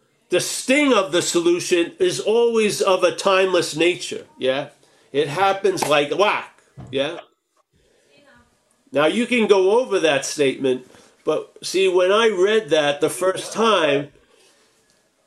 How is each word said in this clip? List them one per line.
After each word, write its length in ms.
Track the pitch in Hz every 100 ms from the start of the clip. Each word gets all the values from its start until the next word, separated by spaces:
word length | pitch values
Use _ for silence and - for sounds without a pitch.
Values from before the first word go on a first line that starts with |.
| _ _ -
the 100 | 175
sting 520 | - - - 277 285
of 180 | 226 190
the 80 | 170
solution 720 | 165 170 170 175 - 175 170 -
is 200 | 185 147
always 600 | - 226 240 226 214 147
of 240 | 202 185
a 100 | 180
timeless 600 | 160 196 190 190 180 156 151
nature, 500 | 170 170 - - - -
yeah? 320 | 127 131 143 - _ _ _
It 160 | 139 147
happens 580 | 156 196 196 202 170 127
like 300 | 151 147 151
whack, 460 | 202 143 - _ _ - 120
yeah? 280 | 131 143 165 - _ _ _ _ _ _ _ _ _ _ _ _ _ _ _ _
Now, 140 | 135 156
you 200 | 196 233
can 200 | 240 202
go 320 | 196 185 226
over 180 | 247 190
that 240 | 160 139
statement, 640 | - - 139 - 131 127 - - _ _
but 320 | - 151 - - -
see, 220 | 190 190
when 240 | 180 180
I 160 | 208 226
read 420 | 185 196 220 151
that 300 | 156 147 143
the 100 | 151
first 420 | - 185 185 -
time, 580 | 185 226 196 151 143 143 _ _ _ _ _ _ _ _ _ _ _